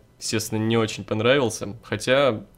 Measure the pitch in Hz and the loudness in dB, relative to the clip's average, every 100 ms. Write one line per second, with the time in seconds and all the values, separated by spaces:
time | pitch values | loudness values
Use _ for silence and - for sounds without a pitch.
0 | - _ - 110 - 110 110 113 110 - | -20 _ -4 -4 -2 -2 0 2 0 -4
1 | 95 107 113 143 117 - 104 104 - 107 | -6 0 2 4 2 -2 -8 -12 -8 -4
2 | - 135 139 104 - | 2 4 4 0 -6